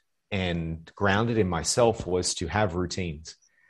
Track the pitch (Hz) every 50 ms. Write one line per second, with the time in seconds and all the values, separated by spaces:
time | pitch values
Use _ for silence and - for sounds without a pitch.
0 | _ _ _ _ _ - - 98 92 90 85 85 82 82 82 80 82 - - -
1 | 101 98 95 101 117 117 120 110 101 92 87 80 - - - - 120 117 110 -
2 | - 87 90 90 90 - - - 90 80 - 104 107 98 82 90 90 85 - -
3 | 92 87 76 73 80 - - _ _ _ _ _ _ _